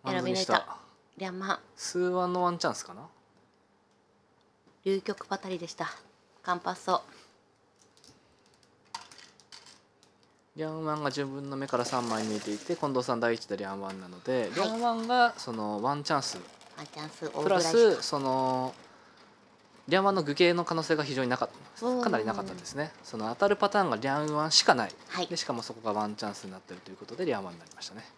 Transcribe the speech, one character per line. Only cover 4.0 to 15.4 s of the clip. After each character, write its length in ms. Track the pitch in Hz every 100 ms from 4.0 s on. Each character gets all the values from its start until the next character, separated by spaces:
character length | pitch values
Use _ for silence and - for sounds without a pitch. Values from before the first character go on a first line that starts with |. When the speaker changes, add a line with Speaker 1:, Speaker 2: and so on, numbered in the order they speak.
| _ _ _ _ _ _ _ _
Speaker 1:
流 160 | 190 196
局 240 | - 202 -
パ 120 | 196
タ 100 | 190
リ 100 | 180
で 100 | 170
し 60 |
た。 140 | - 160 - - _ _ _
カ 120 | -
ン 60 | 180
パ 100 | 180
ッ 40 |
ソ。 280 | 180 - 180 - - - _ _ _ _ _ _ _ - - _ _ _ _ _ _ _ - - - - - _ - - - _ _ _ _ _ _ _ 151
Speaker 2:
リ 80 |
ャ 60 | 156
ン 140 | 160
ワ 100 | 156
ン 80 | 151
が 80 | 143
自 140 | 139
分 240 | 139 139 139
の 80 | 135
目 100 | 135
か 100 | 123
ら 80 |
三 240 | 120 131 120
枚 160 | 110
見 120 | 110 107
え 40 |
て 120 | 104
い 60 | 104
て、 180 | - 175
近 160 | 147
藤 120 | 131
さ 100 | 123
ん 60 | 117
第 140 | 117
一 120 | 117 -
打 100 | 101
リ 80 |
ャ 100 | 98
ン 60 | 98
ワ 120 | 98
ン 80 | 95
な 80 | 90
の 120 | 90
で、 180 | - 127
Speaker 1:
は 60 | 104
い。 40 |
Speaker 2:
リ 40 |
ャ 220 | 135 214 226
ン 40 |
ワ 120 | 240
ン 120 | 226 226
が 280 | 247 240
そ 160 | -